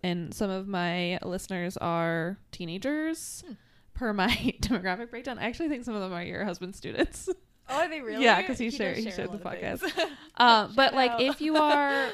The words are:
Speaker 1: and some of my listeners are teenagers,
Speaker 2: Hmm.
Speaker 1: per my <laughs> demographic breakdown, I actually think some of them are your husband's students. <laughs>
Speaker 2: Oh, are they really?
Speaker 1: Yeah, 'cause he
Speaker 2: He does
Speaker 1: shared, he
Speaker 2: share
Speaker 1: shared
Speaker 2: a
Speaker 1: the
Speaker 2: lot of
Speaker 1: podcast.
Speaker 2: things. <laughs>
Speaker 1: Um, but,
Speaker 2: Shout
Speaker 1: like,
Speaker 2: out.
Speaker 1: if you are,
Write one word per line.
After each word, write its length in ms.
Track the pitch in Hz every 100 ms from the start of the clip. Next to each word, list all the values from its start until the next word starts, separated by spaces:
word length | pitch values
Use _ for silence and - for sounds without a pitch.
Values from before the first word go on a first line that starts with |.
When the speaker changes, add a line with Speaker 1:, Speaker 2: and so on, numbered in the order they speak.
Speaker 1:
and 320 | 180 175 170
some 160 | - 208
of 180 | 190 196
my 500 | 190 175 175 175 175
listeners 560 | - 180 - 185 175 -
are 600 | - 170 165 165 165 202 _
teenagers, 880 | - 170 180 262 302 311 320 - - 370
Speaker 2:
Hmm. 60 | 233 _ _ _
Speaker 1:
per 180 | - 240
my 140 | 208 190
<laughs> 320 | 233 240 -
demographic 500 | - 233 185 185 233
breakdown, 280 | 233 277 240
I 60 |
actually 240 | 233 240 330
think 160 | 277
some 100 | 247
of 60 | 214
them 120 | 190
are 100 | 175
your 200 | 175 180
husband's 340 | 202 175 180 202
students. 500 | - - - - -
<laughs> 40 | 359 _ _ -
Speaker 2:
Oh, 100 | 269
are 100 | 339
they 140 | 311
really? 200 | 240 214
Speaker 1:
Yeah, 180 | 254 185
'cause 160 | - 254
he 80 | 233
Speaker 2:
He 40 |
does 40 | 285
Speaker 1:
shared, 200 | 196 -
he 40 |
Speaker 2:
share 80 | 220
Speaker 1:
shared 160 | 190 -
Speaker 2:
a 80 | 202
Speaker 1:
the 40 |
Speaker 2:
lot 100 | - -
of 40 |
Speaker 1:
podcast. 280 | - - -
Speaker 2:
things. 200 | - 330 277
<laughs> 120 | - -
Speaker 1:
Um, 380 | 240 226 208 226
but, 120 | 269
Speaker 2:
Shout 60 |
Speaker 1:
like, 160 | 269 254
Speaker 2:
out. 80 | 233
Speaker 1:
if 180 | 262 285
you 160 | 302 311
are, 540 | 302 294 285 277 269